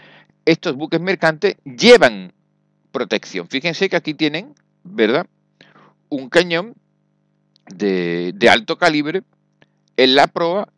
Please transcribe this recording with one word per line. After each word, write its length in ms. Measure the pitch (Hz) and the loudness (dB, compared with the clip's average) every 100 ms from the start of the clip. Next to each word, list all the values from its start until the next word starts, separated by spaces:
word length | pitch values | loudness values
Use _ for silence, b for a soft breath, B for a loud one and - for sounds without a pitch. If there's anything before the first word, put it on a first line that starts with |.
| b b b _ | b b b _
estos 320 | - 165 - 131 | -2 0 -2 -6
buques 240 | 151 165 | -4 -4
mercantes 560 | 180 185 160 156 202 - | -2 -2 0 0 -4 -4
llevan 680 | 135 123 220 240 139 101 90 _ _ _ _ _ _ | -12 2 6 8 6 0 -14 _ _ _ _ _ _
protección. 560 | 123 120 104 - 92 85 | -6 -4 -4 -6 -12 -8
Fíjense 400 | 131 170 156 190 | -6 -6 -4 -4
que 80 | 170 | -4
aquí 180 | - | -6
tienen, 400 | 147 156 156 262 _ _ _ | -4 -4 -4 -12 _ _ _
¿verdad?, 420 | 90 104 110 139 - _ _ _ b b b b - | -10 -2 0 0 -4 _ _ _ b b b b -12
un 160 | 139 131 | -10 -2
cañón 460 | 170 175 170 214 - _ _ _ _ _ _ _ _ - | 0 2 -2 -6 -14 _ _ _ _ _ _ _ _ -18
de, 640 | 92 104 92 87 85 90 | -6 -2 -2 -2 -4 -6
de 160 | 95 117 | 0 2
alto 280 | 117 110 160 | 2 0 -2
calibre 440 | 175 151 147 185 - _ _ _ _ _ _ - | 0 0 -4 -6 -10 _ _ _ _ _ _ 0
en 200 | 131 135 | 2 4
la 100 | 170 | 2
proa, 420 | 180 170 190 - | 0 -4 -4 -8